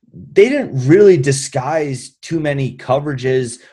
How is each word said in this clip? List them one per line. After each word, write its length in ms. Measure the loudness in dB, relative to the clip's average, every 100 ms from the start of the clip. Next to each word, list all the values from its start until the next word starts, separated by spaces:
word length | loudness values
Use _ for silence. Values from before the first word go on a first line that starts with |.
| _
They 380 | -20 -2 2 2
didn't 380 | 2 -4 -4 2
really 300 | 6 6 4
disguise 920 | 2 -2 -4 -8 -4 -4 -4 -8 -14 _
too 180 | -8 -6
many 360 | -4 -4 -6 -6
coverages 840 | -4 -2 -2 -6 -2 -2 -2 -10 _